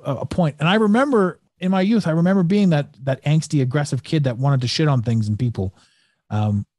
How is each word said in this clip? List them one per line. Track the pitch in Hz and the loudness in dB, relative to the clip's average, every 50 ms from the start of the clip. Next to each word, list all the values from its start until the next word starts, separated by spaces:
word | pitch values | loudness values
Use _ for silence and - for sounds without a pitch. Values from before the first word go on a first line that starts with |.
| - | -6
a, | 135 131 113 | -6 -6 -6
a | 135 | -6
point. | - - - 170 147 - - | -4 -2 -2 -2 -2 -2 -2
And | 151 170 | 0 0
I | 196 | 2
remember | 220 220 208 202 240 277 294 262 214 190 175 131 - _ _ _ _ | 2 2 2 2 2 2 2 2 2 0 0 -2 -8 _ _ _ _
in | 185 185 | -4 -2
my | 190 190 | 0 0
youth, | 185 202 240 214 - | 2 2 0 0 0
I | 165 | 0
remember | 156 165 170 180 196 196 | 0 2 2 2 2 2
being | 175 165 202 208 202 180 | 2 2 2 2 4 4
that, | 160 147 139 - - - 135 | 2 2 0 -4 -12 -10 -6
that | 135 127 - - | -6 -6 -4 0
angsty, | 143 151 160 - - 156 143 | 0 0 0 0 0 0 0
aggressive | 131 127 123 147 143 - 143 123 | 0 0 0 -2 -2 -2 -4 -6
kid | - - 160 160 143 | -4 -4 -2 -2 0
that | 131 117 120 | -2 -2 0
wanted | 131 139 139 127 | 0 0 0 0
to | 123 117 | 0 -2
shit | - - 160 151 | -2 0 0 2
on | 139 123 | 2 0
things | 107 120 117 113 107 107 | 0 0 0 0 0 -2
and | 107 101 | -2 -2
people. | 127 120 117 - 95 98 - _ _ _ _ _ _ _ _ _ _ _ | -2 -4 -2 -4 -6 -6 -8 _ _ _ _ _ _ _ _ _ _ _
Um, | 104 107 107 107 104 101 101 - _ | -4 -2 -2 0 -2 -2 -4 -6 _